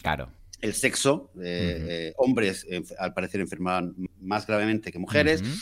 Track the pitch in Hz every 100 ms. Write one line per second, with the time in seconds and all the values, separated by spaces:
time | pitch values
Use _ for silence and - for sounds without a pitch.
0 | - 76 65 - - - 110 98 131 -
1 | 139 147 - 92 90 87 87 85 80 85
2 | 82 - 127 120 104 95 - 90 82 -
3 | 92 90 92 101 87 92 92 92 87 87
4 | 92 - 92 107 104 107 107 107 104 87
5 | 92 147 147 160 101 175